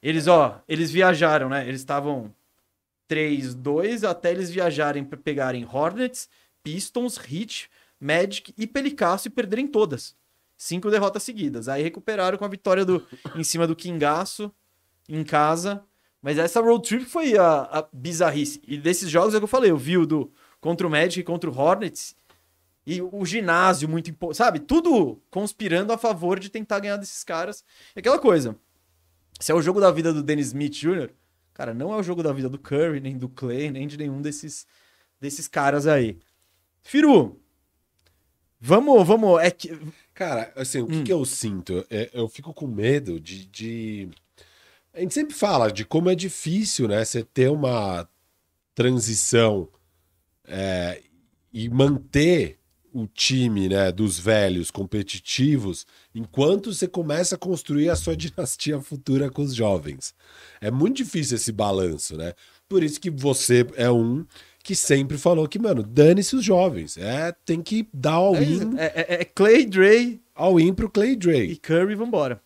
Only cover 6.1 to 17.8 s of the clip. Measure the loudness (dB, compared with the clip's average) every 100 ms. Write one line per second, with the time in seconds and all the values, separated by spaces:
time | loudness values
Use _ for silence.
6.1 | -6 -18 _ _ _ -12 -10 -8 -6 -6
7.1 | -8 -10 -10 -10 -12 -16 _ _ _ -2
8.1 | 0 0 -4 -16 -12 -8 -4 -4 -2 -2
9.1 | -2 -4 -6 -4 -4 -2 0 0 -2 -12
10.1 | _ _ _ _ _ -10 -6 0 0 0
11.1 | -2 -10 -6 -6 -6 -6 -4 -4 -6 -6
12.1 | -2 -2 -2 -6 -6 0 2 2 0 -2
13.1 | -18 -14 -8 -6 -2 -2 -2 -6 -2 0
14.1 | 0 -4 -8 -12 _ _ _ _ _ _
15.1 | -8 -2 2 2 0 -4 -8 _ _ _
16.1 | _ -6 -2 0 2 4 2 2 -6 -4
17.1 | -4 2 4 6 4 0 -6